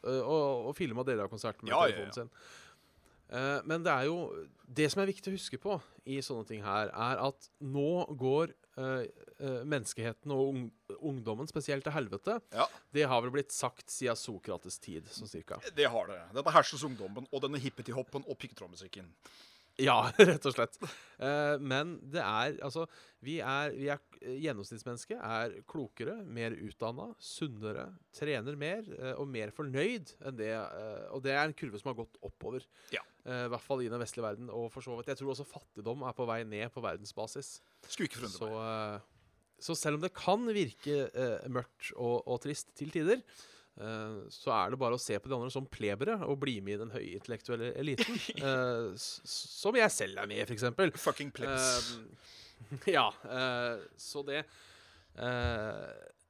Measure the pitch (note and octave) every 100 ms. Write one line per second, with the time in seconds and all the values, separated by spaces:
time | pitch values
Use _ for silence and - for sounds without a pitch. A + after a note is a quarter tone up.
0 | - C3 A#2+ D#3 C#3+ B2 A#2+ D3 D#3 A2+
1 | C3 A2+ G2 A2 A2+ - A2+ C#3 D3+ F#2
2 | D2+ A#2+ A#2 - - - - - _ _
3 | - _ - B2 C3+ C#3+ - E3 E3 C3
4 | C#3+ F3 D#3 D#2+ C#2+ - - B2+ D3+ G3
5 | G3 G3 F#3+ F#3+ - - G3+ F3+ - -
6 | - C3+ B2+ A#2+ G#2+ A2 G2+ G#2 G#2 -
7 | A#2+ A#2 C3+ - - _ C#3 C#3+ C#3+ F3+
8 | - C3+ C3 C#3+ E3 - _ - C3 C3
9 | A#2 - - - C#3 B2 C#3+ C#3+ G#2+ -
10 | A2+ A2 D3 C3+ C3+ C3 A#2 - - G2+
11 | D3+ C3+ A2 G#2+ D#3 D#3 C#3 C#3 D3+ D3+
12 | A2 - - A3+ - A2 - - - C#3+
13 | C#3+ B2 B2 C#3 C#3 - B2 - - -
14 | B2+ A2+ - G2 - F2 F2+ - - E2
15 | - - G#2+ E2 - - A#3 D3 C#3 A2+
16 | F2+ F2+ E2+ A#2+ D#3 D#3 - C#3+ C#3+ A2+
17 | F#2+ G#2+ C3+ C3+ C#3 C#3+ C3+ - A#2+ B2
18 | B2+ C#3 D3 B2+ C#3 - F2+ F2 F#2+ G2
19 | F2 - - - - - _ - C3+ A#2
20 | A#2 - F#3 F3 C#3 B2 A#2 - E3+ -
21 | - - C3+ D3 D3 C#3+ C#3 C3+ E3 E3+
22 | C#3 E3 G2+ A2 C3+ - C#3 D#3+ E3 -
23 | - _ B2 E3 A#2+ C#3 D3 A#2 C#3 C#3+
24 | - - - C3+ D#3 G#2+ G2+ A2 B2 A#2+
25 | - A#3 G#2 A2+ A#2 F#2+ - D#3+ A#2+ -
26 | A#2+ A3 F#3+ A#2 A2+ A2+ G#2 - A2+ B2
27 | G#3+ - - - D#3 G#2+ G#2+ G#2+ - F#3
28 | _ - D3+ C3 A#2+ D3 D3 G#3+ G#3 -
29 | C3 - C#3 A#2+ G#2+ B2+ D3 C3+ F#3+ A#3+
30 | C#3 - C3+ A#2+ G#2+ A2 G2+ F2 G#2+ G#2
31 | G2 C3+ C3+ C#3 D#3 - C#3 G#2 C#3 A#2
32 | A2+ - G2+ - - B2+ - - - -
33 | - _ - B2 B2 A#2+ - C3+ A#2 A#2+
34 | A2+ - A2 G#2 A#2+ A2 A#2 C3 B2+ A#2
35 | A#2+ C3 C3+ C3 C#3+ - - - A2 D3
36 | B2+ A#2 A#2 A2+ A2+ G#2 A#2 B2+ A2 E2+
37 | G#2 - A2 - - - - _ - -
38 | E3+ A#2 A2+ - A2 A2 A2+ A2 G#2+ G#2
39 | - _ _ _ _ _ - E3 D#3 D3+
40 | F3+ - - G#3 A#3+ G#3 C#3 - C#3+ C#3+
41 | C3 B2 B2+ A2 C3 B2 B2 _ - -
42 | A#2+ A#2+ - B2 D3 D3 - - D3+ D#3+
43 | D#3+ B3+ - - - - - - G#2+ A2
44 | A2 G#2+ G#2+ - C#3 A2+ F#2 C3 A#2+ A#2+
45 | - G2+ B2+ B2+ B2+ C3+ C3+ - G#2 G2+
46 | D#3+ A3 E3 C#3 C#3 A2 G2 G#2 A2+ A#2+
47 | F2 F#2+ - A2+ - A#2 A#2+ - D3 C3+
48 | A3+ A#3 - - C#3 C3 B2+ A#2 A2 G#2
49 | - - - - - - G3 B3 G#3+ -
50 | F#2+ G2 G2+ G#2+ G#2+ A2+ B2 A#2 F#3+ -
51 | D3+ - C#3+ - A#2 C3 C3 B2 A#2+ A#2
52 | A2 - - - - - A#2 C#3 - D#3
53 | G#2+ - G#2 B2+ C3 B2 A#2+ A2+ - -
54 | - D3 C#3+ C#3+ D3+ - - - - -
55 | - - A#2+ B2 A#2+ A2+ A2 - - G#1+
56 | G1+ -